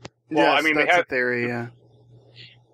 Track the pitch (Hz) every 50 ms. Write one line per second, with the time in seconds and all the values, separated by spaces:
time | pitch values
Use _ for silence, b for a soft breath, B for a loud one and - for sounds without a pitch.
0 | - - _ _ _ - 156 151 165 151 139 147 156 156 151 156 143 160 180 175
1 | 165 - 139 127 123 123 123 120 120 120 120 120 120 120 - _ _ _ _ _
2 | _ _ - - _ _ B B B B B B _ _